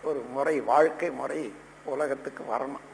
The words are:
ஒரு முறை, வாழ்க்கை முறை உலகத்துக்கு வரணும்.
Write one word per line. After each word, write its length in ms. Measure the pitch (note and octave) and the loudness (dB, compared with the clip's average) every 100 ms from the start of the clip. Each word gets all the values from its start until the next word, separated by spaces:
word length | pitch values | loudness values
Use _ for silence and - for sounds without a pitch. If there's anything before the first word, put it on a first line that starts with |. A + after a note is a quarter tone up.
ஒரு 160 | D#3 C#3+ B2 | -2 -4 -4
முறை, 220 | C3 D3 D3+ G#2+ | 0 2 2 6
வாழ்க்கை 380 | C3+ D#3+ D#3+ E3+ C3 | 6 6 4 -4 -2
முறை 200 | C3+ D3+ B2 G2 - - - | -4 -4 -6 -10 -18 -12 -6
உலகத்துக்கு 500 | C3+ D3 C3+ C#3+ - D3 | -2 0 -2 -6 -8 -4
வரணும். 340 | A2+ C3+ C#3+ - | -2 -2 -8 -14